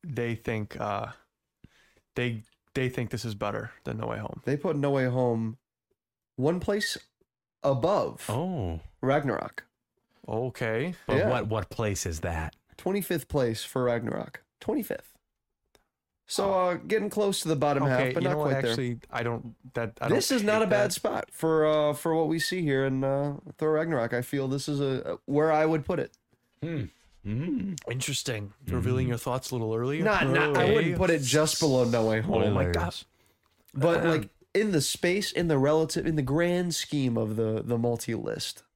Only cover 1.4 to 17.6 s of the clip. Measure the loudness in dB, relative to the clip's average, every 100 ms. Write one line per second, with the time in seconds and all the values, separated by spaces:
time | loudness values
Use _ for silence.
1.4 | _ _ -20 _ _ _ _ -4 -2 -4
2.4 | -10 _ _ -2 -2 -2 -4 -4 -6 -4
3.4 | -4 -4 -8 -10 -8 -6 -4 -6 -8 -6
4.4 | -4 -2 0 0 2 2 2 2 2 0
5.4 | -2 -8 _ _ _ _ _ _ _ -2
6.4 | 0 0 -2 -2 -2 -6 -12 _ _ _
7.4 | _ _ 0 2 2 2 0 -6 -4 -4
8.4 | -2 -4 -4 -6 -10 _ 0 2 0 -4
9.4 | -6 -12 -18 _ _ _ _ _ -6 -4
10.4 | -4 -4 -2 -2 -4 -6 0 2 2 0
11.4 | 0 -4 -4 -2 -2 -2 -4 -4 -4 -4
12.4 | -6 _ _ -6 -2 -2 -2 -4 -2 0
13.4 | 0 -2 -4 -2 0 0 -2 -6 -8 -14
14.4 | _ _ -4 -4 -4 -8 -10 _ _ _
15.4 | _ _ _ _ _ _ _ _ -8 -2
16.4 | 2 2 2 0 -2 0 0 0 0 0
17.4 | 0 2